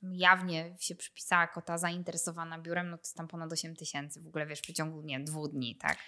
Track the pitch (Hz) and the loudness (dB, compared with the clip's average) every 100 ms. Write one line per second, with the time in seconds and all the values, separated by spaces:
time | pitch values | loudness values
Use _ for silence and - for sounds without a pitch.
0 | 185 180 180 185 185 165 165 180 - 180 | -6 6 10 10 6 -2 -4 -6 -6 -6
1 | - - - 175 170 - - 170 175 175 | -10 -10 4 6 6 0 -4 0 0 0
2 | 180 175 175 170 165 165 165 170 175 170 | -4 -2 -2 -4 -6 -8 -4 -2 -2 -6
3 | - - 165 170 160 165 165 165 156 147 | -10 -8 -8 -6 -6 -4 -6 -8 -8 -6
4 | 147 151 160 160 151 147 - 170 160 156 | -6 -10 -8 -6 -4 -6 -6 -4 -4 -6
5 | 156 135 147 156 147 139 120 - - - | -6 -4 -4 -4 -4 -2 -4 -2 0 0